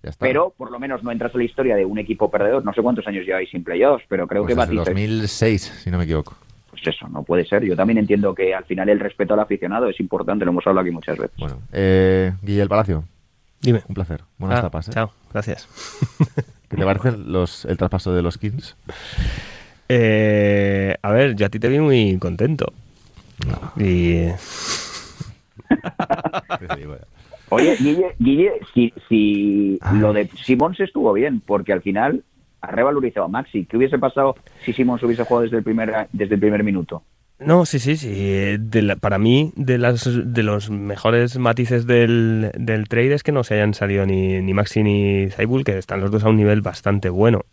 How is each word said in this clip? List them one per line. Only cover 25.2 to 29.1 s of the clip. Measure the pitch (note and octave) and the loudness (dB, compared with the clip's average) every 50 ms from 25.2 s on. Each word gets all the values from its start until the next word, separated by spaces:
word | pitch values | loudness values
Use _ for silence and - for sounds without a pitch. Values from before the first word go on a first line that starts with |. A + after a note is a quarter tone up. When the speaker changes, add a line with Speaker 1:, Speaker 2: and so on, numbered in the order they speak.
| - - - _ _ _ _ - - _ | -16 -16 -16 _ _ _ _ -20 -2 _
Speaker 1:
Sí, | - D4 - F#3 - _ - - - - - - - F#3 - - - - F#2 E2 - D2 D2 | -2 -2 -2 -10 -8 _ -4 -4 -4 -4 -4 -6 -6 -6 -8 -6 -8 -8 -6 -8 -10 -10 -8
bueno. | D2 D2 C2 - _ _ _ - - - - _ - | -14 -14 -16 -18 _ _ _ -20 -20 -20 -20 _ 0
Speaker 2:
Oye, | F#2 A2 C3 - D#4+ | 2 4 4 4 4
Guille, | - B2+ C#3+ D3+ F3 F#3+ F3+ - - | 4 2 2 2 2 0 -2 -2 0
Guille, | A#2 B2 C#3 D3+ F3+ G3+ F3 - - - - | 2 2 4 4 4 2 0 -4 -10 0 2
si, | B2 A#2+ A#2 - - - | 2 2 2 0 -8 -4
si | - | 0